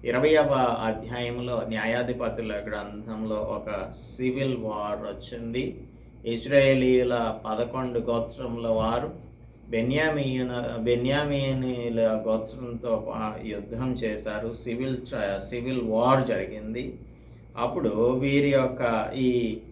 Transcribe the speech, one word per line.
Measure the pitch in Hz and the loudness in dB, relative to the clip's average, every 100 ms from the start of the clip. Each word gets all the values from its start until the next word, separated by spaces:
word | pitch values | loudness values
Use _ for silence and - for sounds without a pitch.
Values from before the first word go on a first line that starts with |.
ఇరవైవ | 120 123 151 156 143 135 127 113 | 0 2 6 6 6 4 4 2
అధ్యాయంలో | 110 110 110 123 120 123 123 117 107 | -2 -4 -6 -6 -4 -4 -2 -4 -2
న్యాయాధిపతుల | 110 113 120 123 120 117 110 110 | -2 0 0 -2 -2 -4 -4 -4
గ్రంథంలో | 104 107 104 104 104 113 110 110 107 | -4 -6 -8 -8 -10 -10 -6 -4 -2
ఒక | 104 104 107 101 92 | -2 -6 -6 -6 -6
సివిల్ | - - - 127 123 135 120 | -8 -10 -2 -2 0 0 -2
వార్ | 110 104 104 104 | -4 -4 -4 -4
వచ్చింది. | 104 98 - 120 117 123 147 - - - - - 117 | -6 -10 -12 -10 -6 -4 -4 -8 -16 -20 -20 -10 -6
ఇశ్రాయేలీయుల | 117 127 139 135 131 127 127 123 120 113 117 107 | -4 4 6 8 6 8 6 6 2 0 -2 -4
పదకొండు | 110 120 131 123 120 | -2 -2 -2 -2 -2
గోత్రముల | 120 117 113 - 127 117 117 | 0 0 -2 -6 -6 -4 0
వారు | 110 110 120 151 - - - - - - | 2 2 0 -2 -10 -18 -20 -20 -20 -4
బెన్యామీయున-, | 113 120 143 156 151 135 127 127 123 120 120 | -2 2 2 2 2 0 0 -2 -2 -4 -2
బెన్యామీనీయుల | 113 120 123 143 147 143 135 131 127 123 117 113 110 110 110 | 2 2 4 2 2 0 0 0 -2 -2 -2 2 4 2 0
గోత్రంతో | 113 113 131 123 117 120 110 113 | 0 -2 -10 -8 -6 -2 -2 -2
పా-, | 110 107 101 110 | -4 -6 -6 -8
యుద్ధం | 104 101 117 127 | -8 -8 -4 -2
చేశారు. | 120 113 107 110 107 113 | -2 -2 -4 -4 -4 -6
సివిల్ | 117 123 117 131 127 | -6 -6 -4 -2 -4
ట్ర-, | - 123 101 98 | -6 -4 -2 -2
సివిల్ | - 120 123 127 | -4 -6 -2 -2
వార్ | 113 110 123 135 123 | 0 4 6 6 4
జరిగింది. | 101 95 110 107 117 139 - - - - - - - | -2 -2 -8 -8 -6 -8 -10 -16 -20 -20 -20 -16 -4
అప్పుడు | 120 175 123 104 120 | -2 0 0 2 2
వీరి | 131 139 139 143 | 4 4 4 6
యొక్క | 135 127 123 120 113 104 131 | 4 2 0 0 0 -2 0
ఈ | 127 123 117 110 - | 2 4 0 -4 -10